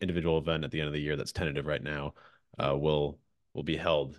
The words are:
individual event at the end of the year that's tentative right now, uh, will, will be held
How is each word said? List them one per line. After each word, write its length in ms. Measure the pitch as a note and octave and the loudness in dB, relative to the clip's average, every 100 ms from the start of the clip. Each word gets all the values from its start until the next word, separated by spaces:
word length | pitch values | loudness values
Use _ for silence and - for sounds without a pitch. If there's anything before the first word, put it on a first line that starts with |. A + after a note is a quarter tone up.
individual 360 | F#2 F2 E2 D#2+ | 0 0 2 2
event 260 | D#2 D#2+ | 2 0
at 80 | D2 | 0
the 80 | D2+ | -2
end 80 | D2+ | -2
of 60 | |
the 80 | D2 | 0
year 140 | D2 D2 | 0 -2
that's 140 | - | -2
tentative 340 | - E2 C#2+ C#2+ | -4 -2 -2 -2
right 180 | D2 | -2
now, 300 | C#2+ D2+ C#2+ - - - _ - | -2 -4 -4 -8 -18 -20 _ -2
uh, 160 | C#2 C#2 | 0 2
will, 420 | D2+ D2+ D2 D2 _ _ _ | 4 2 2 -4 _ _ _
will 100 | - | -6
be 120 | C#2+ D2+ | -2 0
held 400 | E2 D#2 C#2 | 2 2 0